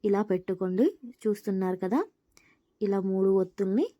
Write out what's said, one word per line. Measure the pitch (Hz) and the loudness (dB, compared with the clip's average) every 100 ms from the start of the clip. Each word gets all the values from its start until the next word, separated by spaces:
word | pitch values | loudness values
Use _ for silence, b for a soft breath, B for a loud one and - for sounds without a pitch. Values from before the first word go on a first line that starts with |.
ఇలా | 208 202 | 2 0
పెట్టుకోండి. | 208 185 - 185 185 185 311 - 240 - | 2 -2 -2 -4 -2 2 0 0 -20 -6
చూస్తున్నారు | 214 208 - 190 185 185 | -4 -2 -2 -2 -2 -2
కదా, | 185 247 440 _ _ b b b _ _ | -2 -2 -4 _ _ b b b _ _
ఇలా | 202 196 | -2 0
మూడు | 190 190 190 190 | 0 0 2 2
ఒత్తుల్ని | 185 - 196 208 415 | 0 -2 0 0 0